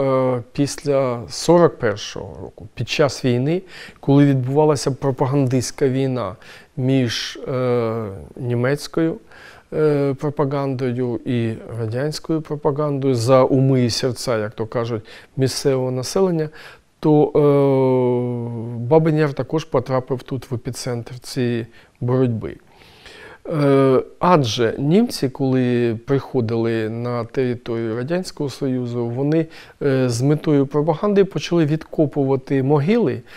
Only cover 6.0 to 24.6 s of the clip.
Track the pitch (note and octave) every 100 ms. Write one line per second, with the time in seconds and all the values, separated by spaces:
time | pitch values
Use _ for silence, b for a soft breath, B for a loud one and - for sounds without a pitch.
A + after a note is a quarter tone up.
6 | C3+ B2 G2 - B B B - B2+ C3+
7 | A#2+ - - - - B2+ B2+ B2 A2+ A2+
8 | G#2+ F#2+ C#2+ - B2 A#2+ B2+ C#3+ - E3
9 | E3 A3+ - B B B _ D#3 D3+ C#3+
10 | C#3 C3+ D3+ C#3 C#3 C#3+ C#3 C3 B2+ A#2+
11 | B2 A2+ - A#2+ A2+ A2 - A#2 A2 A#2+
12 | D3+ D3+ - D#3+ D#3 D3 D#3 C#3 D3+ C#3
13 | C3+ A#2+ A#2 C3 C3 C3+ C3+ C3 A#2+ -
14 | C3 A2+ - A2+ G#2+ - G#2+ A#2+ A#2 A2+
15 | - B B - C3 - C#3+ C3 B2+ B2+
16 | B2 F#3+ F#3+ E3 D3+ B B B _ _
17 | D#3 D3+ C#3+ D3 D3 C#3+ C#3 C3+ C3 B2+
18 | B2 B2 B2 A#2+ A#2 A#2 A#2 A#2 A#2+ D#3+
19 | D#3+ D3+ D3 C#3 B2+ D#3 - C3+ B2+ C3
20 | - B2+ - C3 - A#2+ C3 A#2+ C3 A#2+
21 | A2 B2 - C#3 A#2+ A#2 A#2 b b b
22 | A#2+ C3 B2+ A2 D#2 - _ B B B
23 | B B B B - D3+ C#3+ C#3 C3+ B2+
24 | - - F3 E3+ A#2+ B2+